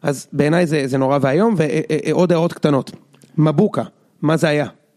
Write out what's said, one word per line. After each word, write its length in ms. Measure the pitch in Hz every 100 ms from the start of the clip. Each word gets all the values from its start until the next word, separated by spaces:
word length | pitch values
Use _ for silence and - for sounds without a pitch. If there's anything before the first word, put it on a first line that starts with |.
אז 260 | 143 135 -
בעיניי 340 | 147 143 170 175
זה, 160 | 151 135
זה 120 | 131
נורא 200 | 131 143
ואיום, 320 | 135 147 226 190
ו-, 40 |
אה, 200 | 156 156 -
אה, 60 | 156 -
אה, 60 |
עוד 200 | 156 175
הערות 220 | 170 170
קטנות. 380 | - 156 139 - - _ _ - -
מבוקה, 460 | 151 151 208 - 110 - _ -
מה 160 | 147 160
זה 100 | 160
היה? 200 | 147 123 - _